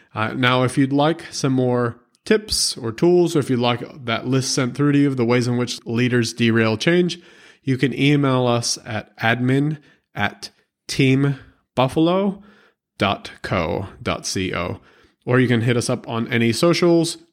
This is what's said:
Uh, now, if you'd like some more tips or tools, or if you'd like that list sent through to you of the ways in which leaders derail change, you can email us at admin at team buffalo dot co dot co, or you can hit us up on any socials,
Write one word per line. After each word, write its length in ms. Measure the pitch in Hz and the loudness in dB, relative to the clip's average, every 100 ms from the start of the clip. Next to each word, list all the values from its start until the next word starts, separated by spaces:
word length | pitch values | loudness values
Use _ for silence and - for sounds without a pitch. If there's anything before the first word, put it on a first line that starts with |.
| _ | _
Uh, 200 | 107 110 | -6 -4
now, 300 | 135 123 127 | 0 2 2
if 140 | 123 147 | 2 2
you'd 160 | 131 | 0
like 280 | 139 151 165 - | 2 2 0 -8
some 220 | - 139 | -4 -2
more 480 | 131 127 123 120 - _ _ - | 0 0 0 -2 -6 _ _ 0
tips 500 | 214 214 - - - | 0 0 -4 -2 -4
or 160 | 117 | -8
tools, 440 | 107 175 175 170 160 | 0 2 4 4 0
or 40 | |
if 100 | 123 | 0
you'd 100 | 123 | 0
like 240 | 123 117 - 147 | 2 0 -6 -12
that 240 | 120 113 127 | -4 -4 0
list 260 | 131 127 | 0 0
sent 220 | - 123 131 | -2 -2 0
through 160 | 147 | 2
to 60 | 143 | 4
you 100 | 143 | 2
of 80 | 131 | 2
the 80 | |
ways 240 | 117 123 120 | 2 2 0
in 80 | 123 | -2
which 240 | 123 - - | -4 -6 -6
leaders 480 | 117 123 123 113 | -2 2 2 0
derail 420 | - 117 113 113 110 | 0 2 2 2 0
change, 460 | 170 175 180 - - - - _ | 2 2 2 -2 -16 -20 -20 _
you 140 | - 131 | -4 0
can 200 | 135 - | 0 2
email 500 | 143 147 139 127 123 | 2 4 2 2 2
us 300 | 120 - - | 0 -2 -6
at 320 | - 110 - - | -8 -10 -10 -4
admin 600 | 113 123 123 135 147 156 _ _ _ | -2 0 0 0 -2 -6 _ _ _
at 360 | - 104 - - _ _ _ - | -6 -6 -6 -20 _ _ _ -10
team 520 | - 135 135 139 135 - _ _ - | 0 2 2 0 -4 -10 _ _ -2
buffalo 680 | 131 160 165 185 202 185 - _ _ _ _ - | 0 2 2 2 -2 -4 -16 _ _ _ _ -2
dot 340 | 98 101 - - | -2 -2 -8 -14
co 440 | - 98 82 98 95 - | -6 -2 -2 -4 -8 -10
dot 280 | 98 85 - 101 | -6 -6 -6 -4
co, 460 | 92 87 87 95 _ _ _ _ - | -4 -4 -6 -8 _ _ _ _ 0
or 140 | 127 | 2
you 80 | 127 | 4
can 140 | 120 | 2
hit 160 | 117 120 | 2 0
us 120 | 113 | -2
up 160 | 120 - | -6 -4
on 180 | 117 117 | -6 -2
any 240 | 117 117 | 0 0
socials, 680 | 113 175 165 175 170 165 - _ | 2 2 4 4 4 2 -6 _